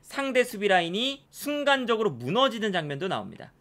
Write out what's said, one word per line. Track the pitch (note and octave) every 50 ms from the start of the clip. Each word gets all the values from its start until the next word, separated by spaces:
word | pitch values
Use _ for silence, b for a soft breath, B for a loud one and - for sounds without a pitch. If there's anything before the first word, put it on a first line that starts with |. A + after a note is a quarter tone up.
상대 | _ - - - C4+ C4+ B3+ B3+ A#3+
수비 | B3 - G3+ G3+ G3+
라인이 | F#3 F3+ E3+ E3+ F3 G#3 B3 C4+ C#4 - _ _
순간적으로 | _ - - C#4+ D4 D4 C#4+ C#4 C#4 C4 B3+ G#3+ A#3 G#3+ A3 G3+
무너지는 | C#3+ A2+ A#2+ B2+ F3 A#3+ C4+ C4+ A3 A#3 G#3 A3
장면도 | F#3 F3 D#3 D3 C#3+ C#3 E3+ F#3+
나옵니다. | D#3 A#2 G2 F#2+ E2+ - - - _ _